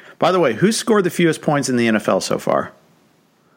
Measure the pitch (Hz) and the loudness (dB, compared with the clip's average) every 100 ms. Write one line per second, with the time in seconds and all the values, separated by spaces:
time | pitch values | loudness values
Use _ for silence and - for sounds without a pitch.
0 | - - 160 185 147 104 190 226 - 208 | -16 -2 0 2 2 2 0 0 0 0
1 | 175 - 170 143 - 143 131 123 117 110 | 0 0 0 0 -2 -2 0 0 2 0
2 | - 95 - - - 69 - - _ _ | 0 -2 -2 -4 -2 -2 -4 -12 _ _
3 | _ _ _ _ _ | _ _ _ _ _